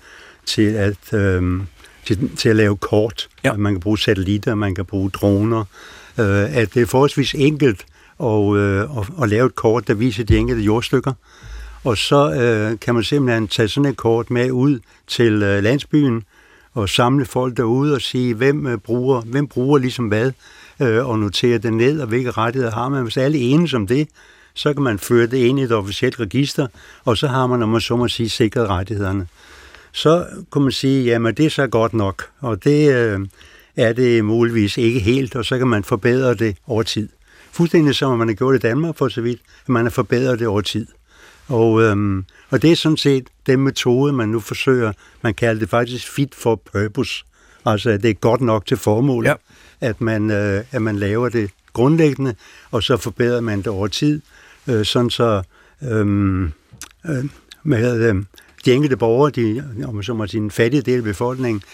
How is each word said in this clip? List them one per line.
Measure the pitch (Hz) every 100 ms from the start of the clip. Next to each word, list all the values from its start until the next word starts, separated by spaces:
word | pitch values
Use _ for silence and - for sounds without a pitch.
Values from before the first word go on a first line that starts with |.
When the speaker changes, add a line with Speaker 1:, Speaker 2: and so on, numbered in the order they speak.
| - - - - -
Speaker 1:
til | - 104 107
at, | 101 98 -
øh, | 110 98 90 90 90 92 - - - -
til, | 95 139 -
til | 117
at | 110
lave | 104 104
kort. | - 104 107 - - _
Speaker 2:
Ja. | 135
Speaker 1:
Man | 107 104
kan | 98
bruge | 101 107
satellitter, | - 98 92 104 123 107
man | 101 92
kan | 95
bruge | 98 98
droner. | - 101 101 107 113 101 - - - - -
Øh, | 104 101 101 139
at | 107
det | 123
er | 117
forholdsvis | 131 143 - 131
enkelt | - 139 147 139 104 - _ _ -
at, | 127 107 101 101
øh, | 101 98
at, | 113 135 98 160
at | 113
lave | 107 127
et | -
kort, | 117 117 110
der |
viser | 104 123 101
de | 113 110
enkelte | 117 120
jordstykker. | 104 110 - 131 139 127 _ - - - - -
Og | 135 104
så, | - 143 147
øh, | 151 120 110 107 113
kan | -
man | 120
simpelthen | 104 143 127 113 107
tage | - 110
sådan | - 143
et | 120
kort | 113 117 110
med | 123 123
ud | 127 139 127 - _ -
til, | - 117 107
øh, | 101 101
landsbyen | 101 139 - 151 139 117 - _ _ _ _
og | 120 98
samle | - 120 139 123
folk | 127 127 120
derude | 117 127 147 139
og |
sige, | - 127 123
hvem, | 110 135 147 143
øh, | 113
bruger, | - 120 127 127
hvem | 113 131 147
bruger | 127 131 147
ligesom | 127 117 113
hvad, | 107 127 127 - - - -
øh, | 131 110 135
og | 110
notere | 101 - 123 117
det | 117
ned, | 110 123 151
og | 120
hvilke | 120 123
rettigheder | 110 113 127 117
har | 110 127
man. | 139
Hvis | 117 135
alle | 131 151
er | 120
enige | 151 170 131
om | 95
det, | 131 151 _ - - _
så | - 151
kan | 143
man | 135 104
føre | - 120 117
det | 131
ind | 120 139
i |
et | 131
officielt | 113 101 95 127 -
register, | 107 123 143 - 131 - - - -
og | 107
så | 147
har | 131 127
man, | 123
om | 110
man | 113
så | - 120
må | 120
sige, | - 113
sikret | - 110 127 107
rettighederne. | 90 98 104 98 98 92 _ - - - - -
Så | - 151 170 - - -
kunne | 147
man | 139
sige, | 110 135 135
jamen | 120 117 113 107
det | 156
er |
så | - 135
godt | 113 110
nok, | 107 98 - - -
og | 127 101
det, | 143 147 151 127
øh, | 117 98 98 - - - _ -
er | 113
det | 117 123 117 107
muligvis | 117 117 117 101 131
ikke | 117 123
helt, | 95 131 131 127
og | 110
så | 127
kan | 127
man | 107
forbedre | 98 117 123 127 131
det | 107 113 98 -
over | 110
tid. | 113 113 101 _ _ - -
Fuldstændig | - 170 175 147 123
som | 139 117
man | 113
har | 104
gjort | 127 131
i |
Danmark | 113 131 165 151
for | 131
så | 120
vidt, | 117 117 _ -
at | -
man | 120 117
har |
forbedret | - 117 120 131 120
det | 113
over | 101
tid. | 98 107 113 _ _ _ - - -
Og, | 120 113 110
øhm, | 113 101 104 95 95 _ -
og | 131
det | 156
er | 170
sådan | 156 156
set | 143 135 120 _ -
den | 131
metode, | 135 - 127 123 143
man | 135 107
nu | 113
forsøger. | 101 117 - 127 113 - - _
Man | 120
kalder | 101 117 110
det | 107
faktisk | 120 120 123 -
fit | - 139 -
for | 120 110 -
purpose. | 101 104 113 120 - - _ _ _ 120
Altså, | 104 120
at | 101
det | 113
er |
godt | 101 120 123
nok | 123 110 -
til | 123
formålet, | - 107 139 120 123
Speaker 2:
Ja. | 147 _ - - -
Speaker 1:
at | 131 101
man, | 113 110 107
øh, | 101 104 98 120
at | 131
man | 110 104
laver | 101 107 123
det | 113 101 - _
grundlæggende, | - 131 165 151 135 135 107 - - -
og | 117
så | 98 123
forbedrer | 120 - 120 120
man | 117 101
det | 104
over | 95 104
tid, | - 151 151 - - - - -
øh, | 113 107
sådan | 123 120
så, | - 117 101 90 _ _ -
øhm, | 135 110 101 101 98 95 90 - _ - - _ 170
øh, | 135 139 - - -
hvad | 151 113
hedder | 123 117 113
det, | 95 101 - - - -
de |
enkelte | 123 147 123
borgere, | 117 120 147
de, | 123 110 113 147 110 139
om | 104
man |
så | 98
må | 113 107
sige, | 110
den | 104
fattige | - 113 143
del | 123 123
af |
befolkningen, | 110 95 120 131 123 107 -